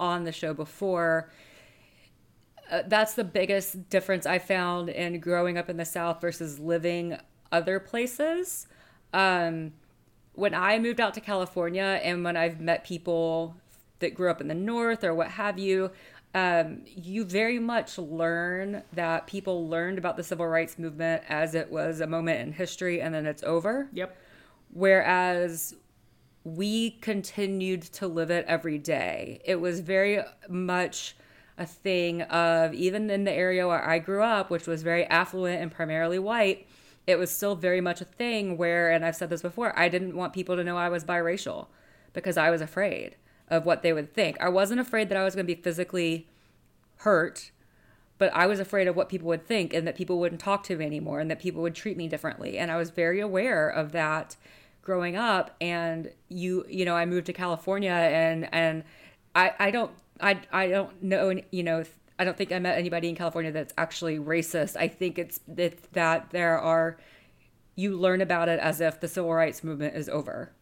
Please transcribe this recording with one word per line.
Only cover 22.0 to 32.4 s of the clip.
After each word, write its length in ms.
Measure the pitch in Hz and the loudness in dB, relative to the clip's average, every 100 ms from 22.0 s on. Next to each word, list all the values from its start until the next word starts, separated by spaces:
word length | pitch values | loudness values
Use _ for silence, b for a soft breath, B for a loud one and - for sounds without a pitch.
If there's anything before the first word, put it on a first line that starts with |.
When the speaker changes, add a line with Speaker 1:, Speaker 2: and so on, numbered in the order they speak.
Speaker 1:
a 60 | 156 | -2
moment 340 | 165 165 139 | -2 0 -2
in 120 | 127 | -2
history 480 | 151 175 - 185 175 | -6 -6 -4 -2 -2
and 140 | 165 | -2
then 120 | 160 151 | -2 -4
it's 180 | 151 | -4
over. 440 | - 165 190 254 277 | 0 0 0 -2 -4
Speaker 2:
Yep. 240 | 175 185 B B B B B _ | -6 -8 B B B B B _
Speaker 1:
Whereas 1040 | 170 190 190 143 180 180 175 175 165 - - _ _ _ _ _ _ | 2 6 6 6 4 4 2 0 -2 -8 -10 _ _ _ _ _ _
we 480 | 165 160 208 220 226 226 | -10 -4 0 2 0 -2
continued 800 | - 202 185 - 196 196 185 185 | -4 -4 -4 -2 -2 0 0 -2
to 260 | - - 190 | -4 -8 -4
live 240 | 165 165 | -2 0
it 120 | 170 - | 0 2
every 280 | 165 165 151 | 0 0 -4
day. 600 | 147 135 90 - - - | 0 -2 0 -4 -8 -8
It 160 | - 180 | -2 0
was 180 | 175 170 | 0 -2
very 420 | 160 190 202 208 - - 202 | 0 2 4 2 -2 -10 -8
much 680 | 180 185 180 180 - - - b b b b | -4 0 0 0 -4 -10 -14 b b b b
a 80 | |
thing 580 | 170 - 196 180 175 170 | -12 -6 0 2 2 0
of, 520 | - 170 | -2 2